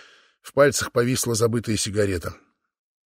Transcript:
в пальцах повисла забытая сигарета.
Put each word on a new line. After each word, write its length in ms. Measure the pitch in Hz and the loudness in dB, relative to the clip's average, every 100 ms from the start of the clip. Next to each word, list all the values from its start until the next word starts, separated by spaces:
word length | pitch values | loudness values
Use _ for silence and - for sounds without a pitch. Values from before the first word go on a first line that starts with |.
| - - _ _ | -20 -20 _ _
в 120 | - | -4
пальцах 380 | - 143 - - | 2 4 2 -2
повисла 440 | - 120 127 - 113 | -2 0 0 -2 0
забытая 420 | 117 117 110 104 | 0 0 -2 -2
сигарета. 580 | - 101 101 92 87 - _ _ _ _ _ _ | -2 0 0 -2 -6 -12 _ _ _ _ _ _